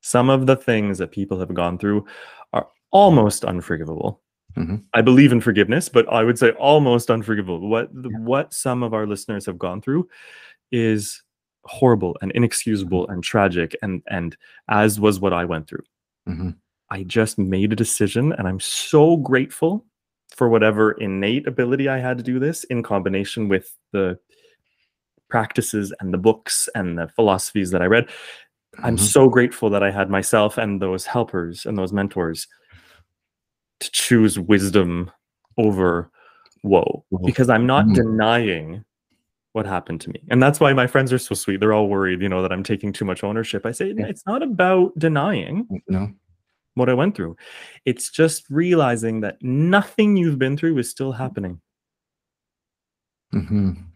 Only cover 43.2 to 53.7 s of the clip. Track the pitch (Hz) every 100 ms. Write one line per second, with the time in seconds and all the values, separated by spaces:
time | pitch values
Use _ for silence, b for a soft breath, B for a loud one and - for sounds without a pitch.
43.2 | 101 110 113 104 113 123 196 208 208 202
44.2 | - 240 311 190 185 190 180 - 160 151
45.2 | 160 165 82 175 240 92 - 95 101 98
46.2 | _ _ _ _ _ - 127 127 175 202
47.2 | 85 85 B B B B - 123 - -
48.2 | 160 156 _ 143 175 170 135 117 113 110
49.2 | 104 - 127 131 165 196 196 - 214 202
50.2 | 170 143 131 143 165 147 120 - 135 117
51.2 | 123 101 95 87 _ _ _ _ _ _
52.2 | _ _ _ _ _ _ _ _ _ _
53.2 | _ - 90 104 98